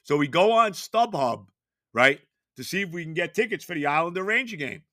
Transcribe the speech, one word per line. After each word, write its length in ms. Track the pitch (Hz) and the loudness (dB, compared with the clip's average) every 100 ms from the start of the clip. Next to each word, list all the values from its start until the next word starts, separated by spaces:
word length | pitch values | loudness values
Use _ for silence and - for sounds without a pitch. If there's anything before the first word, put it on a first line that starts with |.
So 160 | - 147 | -2 0
we 100 | 139 | 2
go 240 | 165 208 | 4 4
on 200 | 226 220 | 4 2
StubHub, 720 | 165 - 220 233 165 123 107 95 _ _ _ _ | -2 -2 0 0 0 -2 -4 -10 _ _ _ _
right, 260 | 113 131 - _ _ _ - | 4 4 4 _ _ _ -16
to 40 | |
see 180 | 120 185 | -6 -6
if 80 | 190 | -4
we 140 | 170 | -8
can 100 | 160 | -6
get 180 | 160 170 | -6 -2
tickets 300 | 202 233 175 | -2 -2 -4
for 100 | - | -6
the 120 | 165 143 | -4 0
Islander 360 | 143 170 180 | 0 0 -4
Ranger 360 | 190 233 240 165 | -2 -2 -2 -8
game. 240 | 131 - _ | -10 -10 _